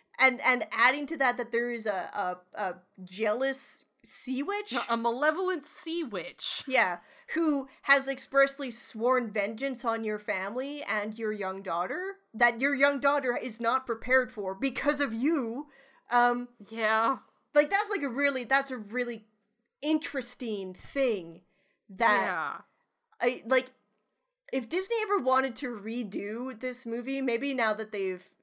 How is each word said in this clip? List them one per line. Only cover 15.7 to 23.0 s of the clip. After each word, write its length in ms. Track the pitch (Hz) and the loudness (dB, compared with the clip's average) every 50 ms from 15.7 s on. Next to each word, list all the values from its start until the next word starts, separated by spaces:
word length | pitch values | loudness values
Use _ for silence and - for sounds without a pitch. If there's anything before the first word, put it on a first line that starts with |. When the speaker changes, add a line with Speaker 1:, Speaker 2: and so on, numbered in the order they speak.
| - - - - _ _ _ - | -16 -20 -20 -20 _ _ _ 2
Speaker 1:
Um, 380 | 240 240 240 240 240 240 247 240 _ - 202 - | 4 6 6 6 4 2 -2 -8 _ -20 -16 -10
Speaker 2:
Yeah. 480 | 226 226 220 214 220 220 226 233 269 208 - _ _ _ _ _ - | -4 0 2 2 4 4 4 2 0 -2 -6 _ _ _ _ _ 4
Speaker 1:
like, 160 | 294 302 302 | 4 4 6
that's, 200 | 403 392 466 - | 4 0 0 0
like, 120 | 415 311 285 | -2 -2 -2
a 40 | |
really, 380 | 262 226 269 285 285 269 254 240 | -2 0 2 2 2 2 0 0
that's 260 | 226 269 277 269 - | 2 2 2 2 0
a 60 | 262 | -6
really 480 | 233 208 196 220 247 247 240 233 226 - _ _ _ _ _ _ _ _ _ _ - | -8 -8 -4 -4 -2 -2 -2 -4 -10 -12 _ _ _ _ _ _ _ _ _ _ -2
interesting 920 | - 302 311 311 - - - 269 233 - - - 254 226 214 202 190 185 185 | 2 2 2 2 2 0 -4 -4 -4 -4 -4 -6 -4 -4 -2 -4 -4 -6 -10
thing 680 | - - - - 277 269 247 214 185 165 170 165 185 _ _ _ _ _ _ _ _ _ - | -12 -12 -4 0 2 2 2 2 0 -4 -8 -14 -18 _ _ _ _ _ _ _ _ _ -10
that 380 | 190 190 233 220 208 196 190 | -2 2 4 4 6 4 4
Speaker 2:
Yeah. 300 | 202 180 165 151 139 - 175 - _ _ _ _ _ _ _ | 2 0 -2 -2 -4 -6 -8 -12 _ _ _ _ _ _ _